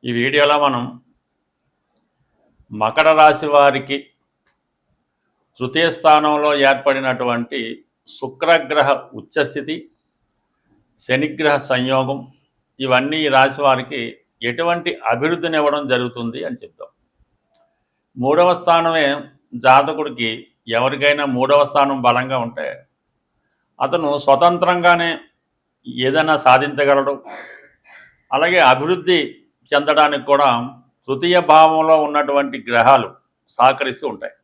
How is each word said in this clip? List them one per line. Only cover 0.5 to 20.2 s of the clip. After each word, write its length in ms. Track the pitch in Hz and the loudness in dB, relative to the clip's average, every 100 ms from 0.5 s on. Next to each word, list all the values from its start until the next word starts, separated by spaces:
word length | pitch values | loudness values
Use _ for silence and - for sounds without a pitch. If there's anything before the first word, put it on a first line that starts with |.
| 147 143 | 2 0
మనం 180 | 123 127 123 _ _ _ _ _ _ _ _ _ _ _ _ _ _ _ _ _ | -2 -8 -14 _ _ _ _ _ _ _ _ _ _ _ _ _ _ _ _ _
మకర 360 | 107 107 135 156 156 | -6 -2 2 2 6
రాశి 280 | 156 151 151 143 | 6 4 2 4
వారికి 420 | 143 135 135 139 - _ _ _ _ _ _ _ _ _ _ _ _ _ _ _ | 4 2 -6 -10 -10 _ _ _ _ _ _ _ _ _ _ _ _ _ _ _
తృతీయ 300 | 127 147 165 160 | -6 -2 -2 2
స్థానంలో 560 | 160 151 151 147 147 147 139 | 4 4 4 0 0 2 2
ఏర్పడినటువంటి 880 | 135 143 135 131 123 123 120 117 139 113 120 _ _ - | 2 0 -2 -2 -4 -4 -4 -6 -8 -10 -14 _ _ -20
శుక్రగ్రహ 800 | - 208 - 165 165 131 151 139 139 - 110 | -14 -14 -6 0 0 0 -2 0 -2 -6 -20
ఉచ్చస్థితి, 560 | - 156 139 147 143 165 - _ _ _ _ _ _ _ _ _ _ _ | -10 -6 -6 -6 -10 -12 -14 _ _ _ _ _ _ _ _ _ _ _
శనిగ్రహ 560 | - 131 151 151 151 143 - | -4 -4 -4 -2 -2 -2 -2
సంయోగం, 500 | 127 127 131 131 139 - _ _ _ _ _ | -4 0 -2 -2 -8 -12 _ _ _ _ _
ఇవన్నీ 380 | 131 127 139 156 151 | -2 0 0 -4 0
ఈ 20 | |
రాశి 280 | 135 135 139 143 | 2 2 2 0
వారికి 360 | 127 123 143 117 - _ _ 120 | 0 -4 -10 -10 -14 _ _ -8
ఎటువంటి 440 | 120 170 170 170 - 110 | -4 -4 -4 -6 -8 -4
అభివృద్ధిని 480 | 120 151 170 170 160 | -2 -2 -4 -4 -2
ఇవ్వడం 220 | 147 147 139 | 0 -2 -2
జరుగుతుంది 480 | 123 123 120 117 123 - | -2 -2 -8 -10 -8 -10
అని 120 | 120 | -12
చెప్తాం. 280 | 107 _ - _ _ _ _ _ _ _ _ _ _ _ _ - | -18 _ -20 _ _ _ _ _ _ _ _ _ _ _ _ -6
మూడవ 360 | 127 151 175 175 | -2 2 2 0
స్థానమే 460 | 175 165 165 160 143 143 - _ _ 123 127 | 0 0 0 -2 -2 -4 -10 _ _ -2 4
జాతకుడికి, 680 | 135 143 156 147 120 | 4 4 -4 -8 -6